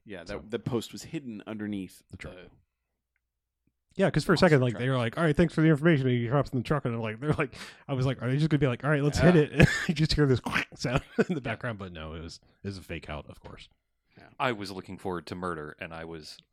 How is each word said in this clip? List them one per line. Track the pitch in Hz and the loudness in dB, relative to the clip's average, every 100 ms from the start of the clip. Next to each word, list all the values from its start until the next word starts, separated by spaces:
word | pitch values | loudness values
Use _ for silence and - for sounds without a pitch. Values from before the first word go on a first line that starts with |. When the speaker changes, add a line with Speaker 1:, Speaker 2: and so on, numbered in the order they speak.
Speaker 1:
Yeah, | - 92 | -16 -16
that, | 87 | -10
Speaker 2:
So | 101 - | -12 -8
Speaker 1:
the | 113 | -6
post | - 120 - | -4 -4 -6
was | 104 | -14
hidden | - 160 131 107 - | -10 -10 -10 -12 -10
underneath | 107 104 101 90 - _ | -8 -6 -6 -8 -14 _
Speaker 2:
The | - | -16
truck. | - | -14
Speaker 1:
the | 90 87 _ _ _ _ _ _ _ _ _ _ _ _ _ _ - | -16 -20 _ _ _ _ _ _ _ _ _ _ _ _ _ _ 0
Speaker 2:
Yeah, | 190 | 2
'cause | 151 | 2
for | - | 4
a | |
Speaker 1:
monster | 156 185 | 6 8
Speaker 2:
second, | 143 | 6
like, | 123 | 4
Speaker 1:
truck. | 110 | 0
Speaker 2:
they | 127 | -2
were | 131 | 0
like, | 117 - | -2 0
"All | |
right, | 165 147 | 2 4
thanks | 170 | 4
for | - | 4
the | 160 | 4
information." | 143 165 147 131 | 6 4 4 4
He | 123 117 | 2 2
hops | 139 - | 0 0
in | 127 | -2
the | |
truck, | 110 147 | -2 -2
and | 123 | -2
I'm | 117 | -4
like, | 110 110 | -6 -6
they're | 147 | -2
like, | 147 139 - - - - | 0 -2 -6 -18 -18 -6
I | |
was | 131 135 | -2 -2
like, | 123 | -2
"Are | 120 | -2
they | 139 | 0
just | 156 | 2
gonna | 147 | 2
be | 143 | 2
like, | 120 | 0
'All | 143 | 0
right, | 147 | 2
let's | 147 147 | 2 4
hit | 156 | 6
Speaker 1:
Yeah. | 170 143 147 | 6 4 6
Speaker 2:
it'?" | 156 - | 4 4
<laughs> | - | -2
You | |
just | 156 156 | 0 0
hear | - 143 | 4 4
this | 123 | 4
<laughs> | - - - - | 0 -4 -6 -8
sound | - 127 - - | -2 -2 -2 -2
in | - | 0
the | |
Speaker 3:
Yeah. | 160 | -2
Speaker 2:
background, | 120 110 123 104 | -4 -6 -6 -8
but | 95 | -10
no, | 82 78 | -10 -10
it | 82 | -10
was, | 80 - _ _ | -12 -14 _ _
it | 98 | -10
was | 98 | -10
a | |
fake | - 82 - | -10 -12 -8
out, | 73 - | -12 -12
of | - | -18
course. | - - - _ _ _ _ - | -18 -20 -20 _ _ _ _ -20
Speaker 1:
Yeah. | 90 - | -20 -4
Speaker 3:
I | 139 | -4
was | 104 98 | -2 -6
looking | 95 87 92 | -10 -10 -10
forward | 98 87 - | -6 -6 -6
to | |
murder, | 90 90 80 76 - | -8 -6 -6 -10 -12
and | 87 | -12
I | 82 | -12
was | 82 82 76 - _ | -12 -14 -16 -20 _